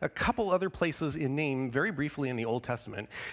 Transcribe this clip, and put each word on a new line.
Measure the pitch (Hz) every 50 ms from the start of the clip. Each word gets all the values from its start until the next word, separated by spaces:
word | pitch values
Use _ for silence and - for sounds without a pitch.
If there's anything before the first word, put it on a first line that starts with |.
| -
a | -
couple | - - - - 240 240 214 190
other | 180 180 190 185
places | - - 175 165 147 - 165 147 135
in | 160 151 131 135
name | 147 156 143 135 131 131 127
very | 117 135 165 220
briefly | 185 139 147 147 - - 139 127
in | 127
the | 113 113
Old | 113 113 123 -
Testament. | - 120 113 - 104 101 104 110 - - - - -